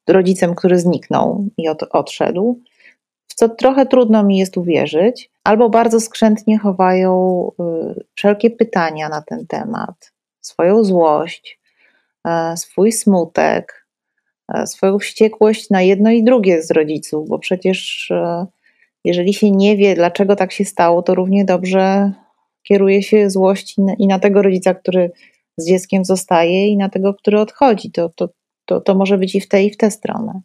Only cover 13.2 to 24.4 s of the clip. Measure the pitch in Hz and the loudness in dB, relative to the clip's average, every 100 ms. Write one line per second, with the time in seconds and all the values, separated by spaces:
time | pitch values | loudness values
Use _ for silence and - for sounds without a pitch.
13.2 | 165 - 156 - - - _ _ _ _ | 0 0 0 0 -4 -18 _ _ _ _
14.2 | _ _ - - - - 190 202 - - | _ _ -10 -8 -8 -4 -2 -2 -4 0
15.2 | 220 220 214 220 - 190 185 196 220 233 | 0 2 0 0 0 2 2 4 4 4
16.2 | 226 254 190 165 160 160 151 151 - 151 | 4 2 2 0 0 -2 0 -4 -6 -8
17.2 | 156 160 - 185 190 185 - - - 175 | -6 -6 -4 -4 -2 -4 -6 -10 -6 -4
18.2 | 170 170 190 _ _ _ _ _ 170 175 | -4 -6 -8 _ _ _ _ _ -4 -2
19.2 | 180 196 208 196 202 208 202 170 170 170 | 0 2 2 4 2 4 2 2 0 0
20.2 | 196 202 185 - 196 - 170 170 175 180 | 0 0 -2 -4 -6 0 2 2 0 -2
21.2 | 185 196 190 180 185 190 190 196 202 190 | 0 0 0 -2 0 0 0 0 -2 -4
22.2 | _ _ _ _ - 202 196 196 196 214 | _ _ _ _ 0 2 4 2 2 2
23.2 | 202 190 190 196 - - 196 - 196 190 | 2 2 0 0 -4 -2 -2 0 0 2
24.2 | 202 196 | 2 2